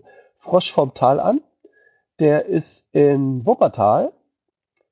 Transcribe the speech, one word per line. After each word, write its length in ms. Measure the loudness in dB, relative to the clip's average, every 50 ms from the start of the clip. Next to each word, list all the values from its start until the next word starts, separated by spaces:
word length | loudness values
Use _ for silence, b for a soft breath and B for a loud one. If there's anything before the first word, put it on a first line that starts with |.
| b b b b b b b _
Frosch 340 | -6 -2 0 0 0 0
vom 220 | -2 -2 -2 -2 -2
Tal 260 | 0 0 2 2 2
an. 220 | 0 -2 -2 -2 -4 _ _ _ b b b b b b b b b b _ 0
Der 260 | 2 2 2 2 0
ist 420 | -2 -4 -4 -4 -6 -12 -18 -16 _ 0
in 520 | 2 2 2 2 0 -2 -4 -4 -4 -2
Wuppertal, 680 | -2 0 0 0 -2 0 0 0 0 2 0 -2 -4 -8 _ _ _ _ _ _ _ _ _ _ _ _ _ _ _